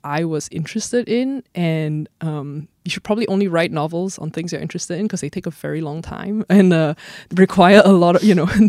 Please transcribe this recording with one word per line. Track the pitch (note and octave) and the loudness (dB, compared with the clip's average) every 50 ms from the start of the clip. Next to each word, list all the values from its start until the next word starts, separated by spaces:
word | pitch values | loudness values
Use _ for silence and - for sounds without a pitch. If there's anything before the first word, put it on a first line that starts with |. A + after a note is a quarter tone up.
| - | -10
I | C#3+ C#3+ D#3 E3+ | -6 -6 -4 -4
was | E3 D#3 D3 - - | -4 -6 -6 -8 -8
interested | - E3 D#3 - - A3 - - - B3 A#3 - | -10 -10 -10 -8 -8 -8 -8 -4 -4 -4 -2 -2
in, | A3 A#3+ C4 C4+ C#4 C4 - _ - | -2 -2 -2 -4 -6 -8 -12 _ -8
and, | F3+ F3 E3 D#3+ D#3+ D#3 D3+ D3+ D3+ D3+ - _ - | -4 -2 -2 -2 -2 -4 -4 -4 -6 -8 -10 _ -10
um, | - D#3+ D3+ D3 C#3+ C#3+ C#3+ D3+ D3+ _ _ _ - | -8 -8 -8 -8 -10 -10 -12 -12 -14 _ _ _ -12
you | F3+ | -12
should | - - _ | -12 -10 _
probably | - G#3 A3 A#3+ - | -6 -4 -4 -2 -2
only | G3 G3 G#3 F#3+ | -2 -2 -2 0
write | E3+ E3 E3+ D#3 | 0 -2 -2 -2
novels | D3+ D#3 D3 D#3+ E3+ E3+ F#3 G3 - - | -2 -4 -6 -4 -4 -6 -6 -6 -8 -10
on | - D#3 | -12 -10
things | - E3 E3 E3+ | -8 -8 -8 -8
you're | E3+ D3 | -8 -8
interested | D3+ D#3 - - - - F3+ D#3+ | -8 -8 -10 -10 -10 -8 -6 -6
in | G#3+ G#3+ | -6 -6
'cause | - E3+ | -6 -6
they | - D3 | -8 -8
take | - F#3+ - F3 | -10 -8 -10 -10
a | |
very | D#3 - - D3 D3 D#3 | -12 -10 -10 -8 -8 -6
long | E3 C#3+ D3 E3 | -8 -8 -8 -10
time | E3+ - - - - G3 G#3 A3 A3 - | -10 -12 -12 -10 -8 -6 -6 -6 0 4
and, | F#3+ G3+ F#3+ F#3 E3+ | 4 6 6 6 4
uh, | D#3+ D#3+ D3 D#3 _ - - - - - - E3+ | 2 2 0 -2 _ -10 -20 -20 -20 -16 -6 2
require | F3+ F#3+ F#3+ - G3 F3 F3+ G3+ G#3+ G3 | 2 2 2 4 4 6 8 8 8 8
a | G3 G3+ | 8 6
lot | F3+ F3 F3 F3 | 6 6 4 2
of, | F3+ - | 4 4
you | G#3+ F#3 | 4 4
know, | F3+ D#3 F#3 - G3+ A3 | 4 2 0 2 4 4